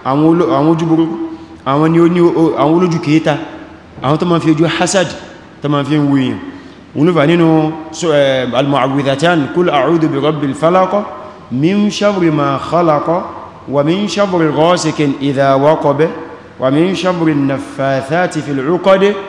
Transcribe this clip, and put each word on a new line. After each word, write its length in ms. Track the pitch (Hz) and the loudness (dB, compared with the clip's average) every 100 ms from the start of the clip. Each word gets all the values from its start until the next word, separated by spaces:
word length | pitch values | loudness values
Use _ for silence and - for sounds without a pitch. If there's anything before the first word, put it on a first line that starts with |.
àwọn 200 | 123 143 156 | 0 2 2
olo-, 180 | 170 175 | 2 2
àwọn 200 | 135 151 | 2 2
ojú 120 | 165 165 | 0 0
burúkú, 300 | 160 165 - - - - - 127 | 0 0 -4 -8 -12 -18 -10 -4
àwọn 220 | 139 160 | 0 2
ni 80 | 165 | 4
ó 80 | 170 | 2
ní 120 | 180 | 4
o-, 340 | 170 135 160 117 | 2 2 0 2
àwọn 160 | 143 170 | 2 2
olójú 200 | 180 160 | 2 0
kèéta, 360 | 147 156 160 143 - - - - - - | 0 0 2 -4 -6 -14 -20 -20 -20 -6
àwọn 140 | 127 151 | -2 0
tó 80 | 180 | 0
máa 120 | 170 | 0
ń 20 | |
fi 100 | 147 | 2
ojú 140 | 151 165 - | 2 0 0
hasad, 280 | 180 196 170 - - - - - | 0 0 -2 -6 -18 -20 -20 -10
tó 60 | 143 | -4
máa 140 | 147 | -2
ń 40 | 135 | 0
fi 80 | 151 | 0
ń 120 | 143 | 2
wo 80 | 139 | 0
èèyàn. 220 | 127 107 - - - - - - | 0 -4 -12 -16 -20 -20 -10 0
Wọ́n 80 | 160 | 0
ló 60 | |
fà 140 | 165 147 | 2 2
nínú 460 | 175 165 160 156 160 - | 4 4 2 0 -6 -12
so, 200 | - 170 | -6 0
eh, 320 | 147 139 131 123 | 2 2 0 0
al-mu'awwidhatan, 920 | 120 143 143 131 139 139 135 165 170 135 | 0 0 0 0 0 -2 0 2 2 0
"Qul 140 | 170 180 | 0 2
a'udhu 380 | 143 131 170 156 | 2 2 2 2
bi 100 | 139 | 0
rabbil 340 | 143 156 143 | -2 -2 -4
falaq, 380 | 131 160 185 185 202 208 - - - - | 0 0 2 0 -2 -6 -14 -18 -20 -8
min 380 | 123 156 202 208 | -2 0 2 0
sharri 400 | - 208 196 170 | 0 0 2 0
ma 280 | 151 143 135 | 2 0 -2
khalaq, 500 | - 160 175 147 160 175 214 - - - - | -2 0 2 0 0 -4 -4 -14 -18 -18 -4
wa 140 | 135 | -2
min 240 | 147 185 208 | 0 0 -2
sharri 400 | 202 202 180 156 139 | -2 0 0 0 2
ghasikin 560 | 165 180 160 147 147 131 | 2 2 0 0 -2 0
idha 360 | 139 135 139 135 | -2 0 2 4
waqab, 420 | 143 156 156 139 165 - - - - - | 4 2 0 0 0 -2 -14 -18 -20 -4
wa 120 | 131 | 0
min 240 | 143 180 | 2 0
sharri 400 | 185 185 175 165 | 0 -2 0 0
naffathati 1040 | 147 135 135 - - 135 135 127 160 180 156 | 0 0 -2 -8 -4 -2 -2 -2 -2 -2 -4
fil 200 | 135 139 131 | -6 -4 -2
'uqad 440 | 175 190 190 202 202 | 0 2 4 2 0